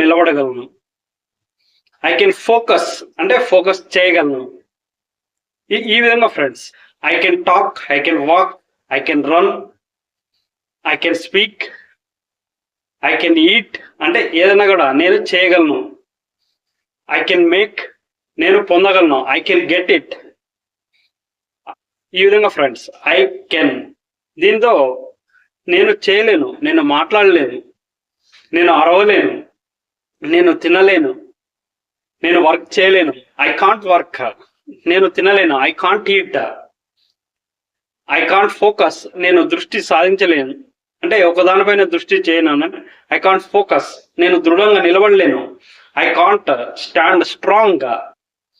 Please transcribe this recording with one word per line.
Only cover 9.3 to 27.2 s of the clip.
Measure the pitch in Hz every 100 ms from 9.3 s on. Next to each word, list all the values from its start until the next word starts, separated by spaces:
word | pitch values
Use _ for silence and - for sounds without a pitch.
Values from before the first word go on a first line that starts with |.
run, | 170 196 - - _ _ _ _ _ _ _ _ _ _ _ 156
I | 151
can | 170 165
speak, | - 190 208 - - - _ _ _ _ _ _ _ _ _ _ _ _ 143
I | 156
can | 170 165 165
eat | 220 196 - - - 156
అంటే | 226 - 165
ఏదైనా | 190 202 202
కూడా | 185 139 139
నేను | 180 208 185
చేయగలను. | 185 180 180 156 131 - - _ _ _ _ _ _ _ _ _ _ - 151
I | 160
can | 180 170 180
make | 208 - - _ _ _ _ -
నేను | 170 196 202
పొందగలను. | 175 196 185 165 135 131 147
I | 156
can | 127 117
get | 175 180 170
it. | - - - _ _ _ _ _ _ _ _ _ _ _ _ _ - - _ _ _ 185
ఈ | 196
విధంగా | 208 208 -
ఫ్రెండ్స్, | 139 117 - - 147 160
I | 127 - -
can. | 165 147 - - _ _ _ _ -
దీంతో | 185 220 233 185 131 127 - _ _ _ _ _ -
నేను | 175 214 202 -
చేయలేను, | 196 220 180 131 - 147
నేను | 160 143 143
మాట్లాడలేను, | 170 214